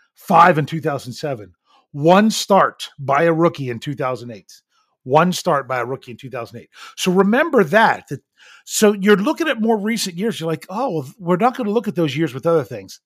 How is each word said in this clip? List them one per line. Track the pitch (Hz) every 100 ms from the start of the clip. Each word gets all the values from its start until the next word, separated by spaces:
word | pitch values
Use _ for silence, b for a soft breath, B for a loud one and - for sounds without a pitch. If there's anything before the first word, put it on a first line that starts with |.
| _
five | _ - 170 175 156
in | 143
two | 160
thousand | 151 139 127
seven, | - 151 120 95 _ b b b
one | 143 160 185 220
start | - - 196 131 - - -
by | 135 139
a | 170
rookie | 160 165 165 127
in | 117
two | 151
thousand | 135 131 120 120
eight, | 104 - - _ _ _ _
one | 127 151 175
start | 170 185 143 123
by | 127
a | 117
rookie | 135 -
in | 110
two | 127
thousand | 123 113 120
eight. | - B B -
So | 190
remember | 185 196 254 330 262
that, | 160 208 208 110 -
that, | 139 _ B B B
so | - - 208
you're | 214 196 202
looking | 220 320 320
at | 233
more | 226 220
recent | 208 233 190 170
years. | 226 -
You're | 165
like, | 156 -
"Oh, | 196 262 160
well, | 135 -
we're | 170 180
not | 240 247
gonna | 208
look | 226 202
at | 170
those | 160 135
years | 160
with | 127 170
other | 165
things." | 127 110 95 -